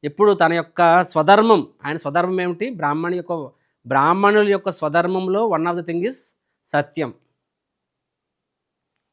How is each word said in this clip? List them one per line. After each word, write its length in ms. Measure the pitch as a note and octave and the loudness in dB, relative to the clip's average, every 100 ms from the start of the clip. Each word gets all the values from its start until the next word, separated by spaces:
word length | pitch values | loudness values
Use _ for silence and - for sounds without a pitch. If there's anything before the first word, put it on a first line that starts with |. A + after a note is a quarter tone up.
ఎప్పుడు 300 | D3 D3 G#3 | -10 0 2
తన 200 | F#3+ E3 | 4 2
యొక్క 500 | E3+ E3 - E3+ F3 | 2 -4 2 4 4
స్వధర్మం, 640 | F3 D#3+ D3+ G3+ A3+ G3+ A#2+ _ C#3+ | 2 0 4 4 6 2 0 _ -10
ఆయన 120 | D#3+ | -8
స్వధర్మం 440 | D3 D#3+ F3+ F#3 | -4 -2 -2 -2
ఏమిటి? 280 | F3+ F3 A#3 | -4 -6 -8
బ్రాహ్మణు 460 | G3+ D3 D3+ E3+ F3+ | -4 -4 -2 -4 -6
యొక్క, 180 | F3 E3+ C3 _ _ _ A#2+ | -8 -10 -10 _ _ _ -4
బ్రాహ్మణుల 640 | C3+ D3 F#3 G3+ G#3 G#3 | 2 2 4 2 2 2
యొక్క 220 | G3 G3 | 0 -4
స్వధర్మంలో 800 | F3 D3+ E3 F3 F#3 F#3 G3 A3+ | -6 -4 -2 -2 -2 -2 -2 -2
one 140 | E3 | -2
of 100 | E3+ | -2
the 100 | F3 | -6
thing 200 | E3 E3+ G3+ | -6 -6 -6
is 80 | C4 - - _ _ - | -8 -18 -20 _ _ -6
సత్యం. 480 | D3 C#3+ - C3+ - _ _ _ _ _ _ _ _ _ _ _ _ _ _ _ _ _ _ _ | -4 -4 -6 -8 -10 _ _ _ _ _ _ _ _ _ _ _ _ _ _ _ _ _ _ _